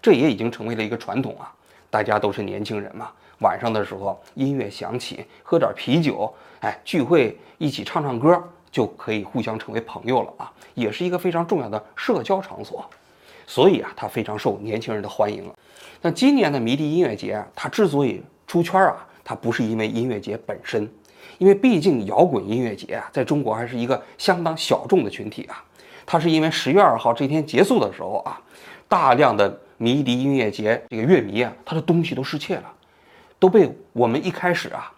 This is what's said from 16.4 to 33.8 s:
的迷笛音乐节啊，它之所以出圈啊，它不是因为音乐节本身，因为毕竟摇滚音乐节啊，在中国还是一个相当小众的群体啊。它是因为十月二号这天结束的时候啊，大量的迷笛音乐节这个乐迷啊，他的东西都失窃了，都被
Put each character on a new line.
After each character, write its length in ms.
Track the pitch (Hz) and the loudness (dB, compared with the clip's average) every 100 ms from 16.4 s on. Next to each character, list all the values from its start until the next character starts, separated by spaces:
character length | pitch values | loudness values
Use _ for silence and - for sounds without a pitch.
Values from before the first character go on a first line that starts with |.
| 170 | 2
的 60 | 143 | 0
迷 160 | 113 139 | 0 0
笛 180 | 151 | 0
音 80 | 165 | 2
乐 140 | 160 104 | 0 0
节 180 | 101 | -6
啊， 140 | 104 98 - | -8 -8 -10
它 120 | 147 | -8
之 200 | - 202 | 0 2
所 180 | 143 135 | 2 0
以 160 | 98 - _ - | -2 -12 _ -4
出 160 | 170 | -2
圈 180 | 170 190 | 2 4
啊， 240 | 185 - - - | 4 2 -12 -20
它 100 | - | -14
不 180 | - 117 | -6 -4
是 120 | 113 | -2
因 120 | 113 110 | -2 0
为 120 | 110 | -2
音 200 | 113 127 | -2 -4
乐 120 | 104 | -4
节 180 | 101 104 - | -6 -10 -10
本 100 | 104 | -12
身， 240 | - 113 104 - _ _ - - | -6 -4 -4 -10 _ _ -20 4
因 80 | 185 | 6
为 80 | 196 | 8
毕 240 | 254 196 | 6 6
竟 260 | 165 135 95 | 4 2 0
摇 180 | 98 | 4
滚 240 | 160 127 95 | 4 4 -2
音 140 | 113 | -2
乐 140 | 123 101 | -2 -6
节 180 | - | -10
啊， 160 | - - | -10 -6
在 140 | - 123 | -4 0
中 160 | 151 | 0
国 140 | 117 110 | 0 -4
还 100 | 117 | -6
是 100 | 123 | -6
一 120 | 123 | -2
个 120 | 131 - - | -4 -4 -6
相 240 | - 180 | 0 0
当 120 | 165 160 | 0 -4
小 300 | - - 123 | 0 0 2
众 160 | 190 | 2
的 60 | 107 | 2
群 180 | - 107 | -6 -12
体 180 | 104 - | -12 -16
啊。 180 | - - _ - - - | -16 -20 _ -20 -20 -2
它 140 | 170 | 0
是 100 | 165 | 2
因 140 | 160 | 2
为 80 | 156 | 2
十 200 | - - | 0 2
月 80 | 175 | 6
二 160 | 185 117 | 6 4
号 160 | 120 | 0
这 160 | 117 139 | 0 0
天 160 | 156 | 0
结 200 | 147 120 | 0 2
束 160 | 196 240 | 4 4
的 120 | 107 | 0
时 120 | 92 | -4
候 140 | 87 107 | -8 -8
啊， 200 | - - _ - - - _ | -8 -12 _ -20 -20 -20 _
大 280 | 190 143 123 | 2 4 6
量 200 | 143 107 | 6 4
的 240 | 98 98 - _ | 2 0 -20 _
迷 260 | 113 139 | 0 2
笛 180 | 135 123 | 0 0
音 140 | 139 139 | 2 2
乐 160 | 110 | 0
节 280 | 98 107 127 - | -2 0 -2 -2
这 80 | 113 | -4
个 40 | |
乐 180 | 123 185 | 4 4
迷 220 | 104 101 | 4 -2
啊， 100 | 120 - - | -2 -4 -6
他 80 | 160 | -4
的 60 | |
东 220 | 151 170 | 0 0
西 100 | 165 | 0
都 100 | 123 | -4
失 140 | 135 151 | -6 -8
窃 180 | - 175 | -6 -8
了， 140 | - - _ _ _ - _ _ | -8 -20 _ _ _ -20 _ _
都 100 | 190 | 6
被 260 | 214 147 - | 6 4 0